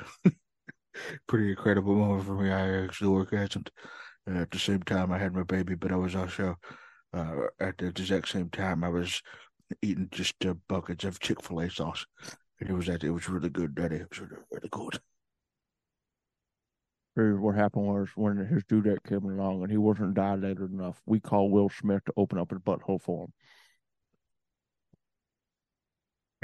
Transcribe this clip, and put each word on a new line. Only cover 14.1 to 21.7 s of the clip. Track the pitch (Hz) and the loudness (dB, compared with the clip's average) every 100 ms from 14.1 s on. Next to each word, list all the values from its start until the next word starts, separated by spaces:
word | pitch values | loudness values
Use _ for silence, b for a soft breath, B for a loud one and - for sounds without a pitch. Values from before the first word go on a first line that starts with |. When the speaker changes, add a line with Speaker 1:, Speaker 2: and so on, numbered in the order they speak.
| - | -14
Speaker 1:
really, | 98 - - | -14 -16 -12
really | - - | -10 -10
good. | - - - - _ _ _ _ _ _ _ _ _ _ _ _ _ _ _ _ _ _ _ _ - | -8 -8 -10 -12 _ _ _ _ _ _ _ _ _ _ _ _ _ _ _ _ _ _ _ _ 4
Speaker 2:
Here's | 107 101 | 4 6
what | 107 101 | 4 4
happened | 104 107 101 | 2 2 0
was | 101 98 - | 0 -2 0
when | 104 101 | 0 0
his | 98 147 - | 0 0 2
due | 107 | 4
date | 104 98 - | 4 2 0
came | 101 98 | -2 -2
along | 95 98 92 | -2 -2 -2
and | 95 | 0
he | 107 | 2
wasn't | 107 104 98 | 4 4 2
dilated | 98 98 98 98 92 92 | 2 2 2 -2 -4 -6
enough, | 95 90 - - | -6 -8 -6 0
we | 110 | 0
called | - 104 98 | 4 4 6
Will | 101 | 6
Smith | 98 | 4